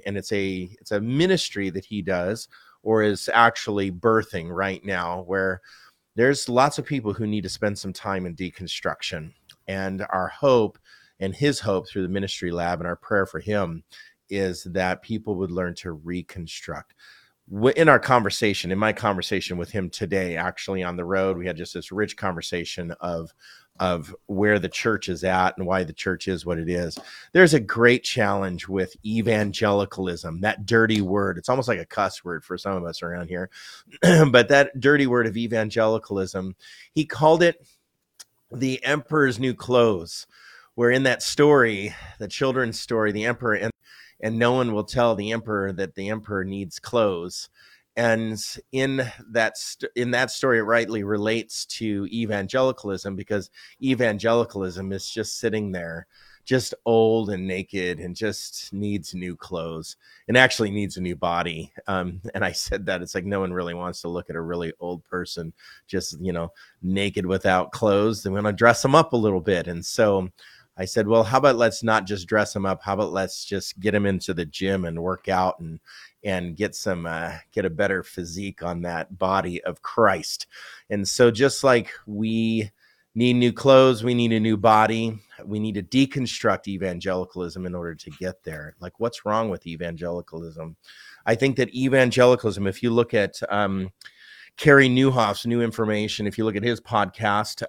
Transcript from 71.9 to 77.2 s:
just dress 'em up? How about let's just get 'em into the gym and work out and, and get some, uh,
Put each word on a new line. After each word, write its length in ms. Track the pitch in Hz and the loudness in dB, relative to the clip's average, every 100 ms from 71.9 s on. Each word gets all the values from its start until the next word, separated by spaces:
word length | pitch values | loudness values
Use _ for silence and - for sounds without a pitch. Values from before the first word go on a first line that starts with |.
| 110 95 | 2 0
just 200 | 101 87 | -6 0
dress 300 | 110 104 104 | 0 0 0
'em 80 | |
up? 180 | 98 95 | -2 -2
How 120 | - | -2
about 180 | 98 98 | -2 -2
let's 320 | 90 92 - | -2 -4 -6
just 340 | - 98 - - | -8 -8 -8 -6
get 160 | 101 | 0
'em 120 | 104 101 | 2 2
into 260 | 92 - | 0 -2
the 140 | 87 82 | -4 -6
gym 400 | - 95 98 87 | -4 -2 -2 -2
and 160 | 82 | -4
work 260 | 87 92 - | -4 -4 -2
out 320 | 92 92 - | 0 0 -2
and, 200 | 82 80 - - - _ | -8 -14 -18 -20 -20 _
and 320 | 104 92 87 80 | -4 -4 -4 -4
get 180 | 101 | -6
some, 300 | - 107 90 | -4 -6 -4
uh, 280 | 85 82 | -4 -6